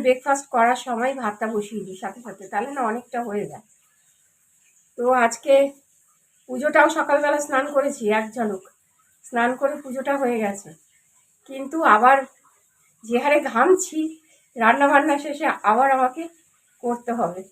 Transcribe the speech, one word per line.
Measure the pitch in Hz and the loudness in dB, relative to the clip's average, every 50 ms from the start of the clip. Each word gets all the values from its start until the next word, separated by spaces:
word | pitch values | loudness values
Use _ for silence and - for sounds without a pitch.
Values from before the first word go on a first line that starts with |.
| 226 | 2
ব্রেকফাস্ট | 254 254 254 - 294 277 277 277 - - | 2 0 0 2 -2 -2 -2 -2 -2 0
করার | 240 226 240 254 247 - | 2 2 2 2 0 -4
সময় | 262 240 226 247 262 277 269 | -6 -4 -4 -2 -4 -4 -4
ভাতটা | 240 214 - - 226 220 226 | -6 -6 -6 -6 -6 -4 -4
বসিয়ে | 208 208 208 226 208 185 | -4 -6 -6 -8 -10 -10
দিই | 190 185 - 226 | -12 -14 -12 -12
সাথে | 190 196 - - | -12 -12 -14 -16
সাথে, | 220 185 - 196 190 | -18 -18 -18 -14 -8
তাহলে | - 214 240 277 285 277 | -6 -6 -6 -6 -4 -4
না | 247 214 | -4 -4
অনেকটা | 220 240 - _ - 240 240 226 | -4 -6 -8 _ -8 -8 -6 -6
হয়ে | 202 208 190 156 | -6 -6 -6 -8
যায়। | 143 113 - _ _ _ _ _ _ _ _ _ _ _ _ _ _ _ _ _ _ _ _ _ _ _ _ _ _ - | -10 -16 -20 _ _ _ _ _ _ _ _ _ _ _ _ _ _ _ _ _ _ _ _ _ _ _ _ _ _ -4
তো | 240 247 254 247 233 | 0 2 2 4 2
আজকে | 233 - - - 302 269 269 277 277 277 _ _ _ _ _ _ _ _ _ _ _ _ _ _ - | 0 0 -2 0 4 4 4 4 2 -2 _ _ _ _ _ _ _ _ _ _ _ _ _ _ -10
পুজোটাও | 254 247 277 302 - 311 302 320 311 320 | -8 -4 -2 2 4 6 4 4 4 0
সকালবেলা | 285 302 285 285 294 285 294 294 294 | -2 0 0 0 2 2 0 0 -2
স্নান | - 285 262 285 294 285 | -2 -2 -2 -2 0 0
করেছি | 269 277 277 - - 233 208 214 220 | 0 0 0 -2 -4 -2 0 0 0
এক | 220 220 - | -2 -4 -6
ঝলক, | 247 226 208 196 190 - - _ _ _ _ _ _ _ _ _ _ - - | -6 -4 -4 -6 -8 -12 -16 _ _ _ _ _ _ _ _ _ _ -16 -8
স্নান | 247 233 233 247 254 247 | -2 -2 0 0 -2 0
করে | 285 277 294 294 285 | -2 -2 -2 -4 -10
পুজোটা | 269 240 - 254 285 277 277 | -10 -10 -6 -4 -2 -2 0
হয়ে | 269 240 240 226 220 | 0 -2 0 0 -2
গেছে, | 202 202 - - 151 160 _ _ _ _ _ _ _ _ _ _ _ _ _ _ - | -4 -4 -6 -12 -20 -20 _ _ _ _ _ _ _ _ _ _ _ _ _ _ -14
কিন্তু | 269 269 269 269 320 320 320 254 208 | -12 -12 -10 -6 -4 0 4 4 4
আবার | 214 233 254 269 277 262 - _ _ _ _ _ _ _ _ _ _ _ _ _ _ - | 6 6 6 6 6 2 -2 _ _ _ _ _ _ _ _ _ _ _ _ _ _ -8
যে | 220 240 240 277 | -4 -2 -2 0
হারে | 294 294 294 - 254 | 2 0 0 0 0
ঘামছি | 214 233 262 370 370 359 - - 311 311 311 320 - - _ _ _ _ _ _ - | 0 2 4 4 4 2 2 -4 -6 -6 -6 -6 -8 -14 _ _ _ _ _ _ -6
রান্না | 240 226 226 269 277 285 277 | 0 2 2 4 4 4 4
বান্না | 285 285 294 311 285 285 294 | 4 4 4 4 0 -2 -2
শেষে | 302 277 285 320 262 - - - 202 | -8 -8 -4 -2 -2 -2 -2 0 2
আবার | 214 240 269 277 269 262 | 2 4 4 4 4 2
আমাকে | 254 254 254 330 330 330 _ _ _ _ _ _ _ _ _ _ - | 2 0 -2 -4 -12 -14 _ _ _ _ _ _ _ _ _ _ -6
করতে | 240 240 240 - - - 233 | -4 -4 -4 -4 -6 -4 -2
হবে | 202 170 180 185 190 - | -2 -4 -4 -6 -14 -18